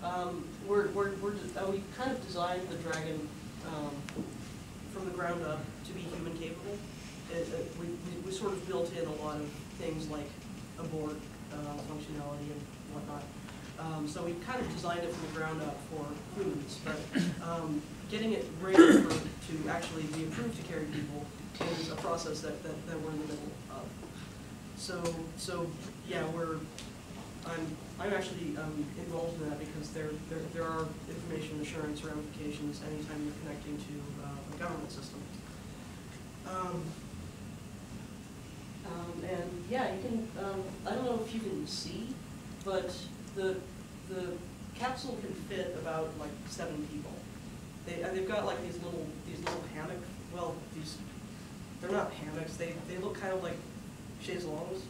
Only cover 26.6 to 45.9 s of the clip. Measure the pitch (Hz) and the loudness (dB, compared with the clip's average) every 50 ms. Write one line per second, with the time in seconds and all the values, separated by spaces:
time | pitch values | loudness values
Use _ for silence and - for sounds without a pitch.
26.6 | 156 - - - - - - - - - - - - - - - - 160 170 160 | -2 -4 -6 -8 -8 -8 -8 -10 -10 -10 -8 -8 -8 -8 -8 -8 -4 -4 -2 0
27.6 | 160 151 156 - - - - - 175 202 196 180 - - - 170 170 151 147 151 | 0 -2 -2 -4 -6 -8 -6 -2 2 2 4 4 2 0 -2 -2 -2 0 0 0
28.6 | 156 156 151 147 143 135 - 160 - 170 160 165 170 170 165 160 156 151 147 147 | -2 -2 0 -2 -2 -2 -2 -4 -4 -2 0 0 0 0 0 0 -2 -2 -2 -2
29.6 | 156 - - 156 147 - - 160 156 151 151 151 - - 160 160 160 160 - 165 | -4 -4 -4 -4 -4 -4 -2 -2 -2 -2 -2 -4 -4 -4 -4 -4 -4 -2 0 0
30.6 | 165 160 160 160 160 156 - - - - 170 165 - 165 160 156 151 151 151 151 | 0 2 2 2 0 0 -2 -4 -6 -6 -4 -4 -4 -2 -2 -2 -2 -2 -2 -2
31.6 | 151 147 - 160 151 151 147 147 - 156 151 151 151 147 - 151 151 147 147 147 | -2 -2 0 -2 0 0 -2 -2 -2 -2 -2 -2 -4 -4 -4 -4 -2 -2 -2 0
32.6 | 147 147 143 143 147 151 156 151 151 151 151 151 151 147 151 - 156 156 147 147 | -2 -2 -2 -2 -4 -2 -2 -2 -2 -2 -2 -2 -2 -2 -2 -2 -4 -4 -4 -4
33.6 | - 147 147 147 147 - 147 147 147 143 143 143 143 143 143 - - 151 147 - | -4 -4 -4 -4 -4 -4 -4 -4 -4 -4 -4 -4 -4 -4 -4 -6 -6 -6 -4 -2
34.6 | 170 175 170 160 147 - - - - - - 98 - - - - - - - - | -2 -2 -2 -2 -4 -4 -6 -6 -6 -6 -6 -8 -8 -8 -8 -8 -8 -8 -10 -8
35.6 | - - - - - - - - - - - - - - - - - - 185 - | -8 -8 -8 -8 -8 -8 -10 -10 -8 -8 -8 -8 -8 -10 -10 -8 -6 -2 -2 0
36.6 | 180 180 170 165 156 160 156 - - - - - - - - - - - - - | 0 0 0 0 -2 -2 -4 -6 -8 -8 -8 -6 -6 -6 -8 -8 -8 -8 -8 -8
37.6 | - - - - - - - - - - - - - - - - - - - - | -8 -8 -8 -8 -8 -8 -8 -8 -8 -8 -8 -10 -10 -10 -10 -10 -10 -10 -10 -8
38.6 | - - - - - 170 170 170 170 170 170 165 170 175 185 175 170 - 180 - | -8 -8 -8 -8 -6 -6 -4 -4 -4 -4 -4 -4 -2 0 0 0 0 -2 -2 -4
39.6 | - - 233 262 247 - 185 196 - 247 226 220 220 - - 190 190 196 190 190 | -2 0 2 4 4 4 2 0 0 0 0 0 0 0 -2 -2 -2 0 0 0
40.6 | 190 190 - - - - 233 254 254 247 233 220 220 - 226 220 - - - 151 | -2 -2 -4 -4 -2 0 2 2 4 4 4 4 2 0 0 0 0 0 0 0
41.6 | 151 - - - - - - - 226 254 - - - - - - - - - - | 0 -2 -2 -4 -2 -2 -2 -2 -2 -2 -4 -6 -6 -8 -8 -8 -8 -8 -8 -4
42.6 | - 196 190 190 190 180 - - - - - - - - - 196 190 190 185 - | -2 2 2 2 2 0 -2 -4 -6 -6 -8 -8 -8 -6 -2 2 4 4 4 2
43.6 | - - - - - - - - - - 190 185 180 175 170 170 - - - - | -2 -6 -8 -8 -10 -10 -10 -10 -6 -4 -2 -2 0 0 -2 -4 -4 -8 -8 -8
44.6 | - - - - 233 262 262 254 - 262 220 - 196 196 - - - - 202 180 | -8 -8 -4 0 0 0 2 0 -2 -2 -2 -2 -2 -2 -4 -4 -2 -2 0 0
45.6 | 170 175 180 - 170 165 | 0 0 0 -2 0 0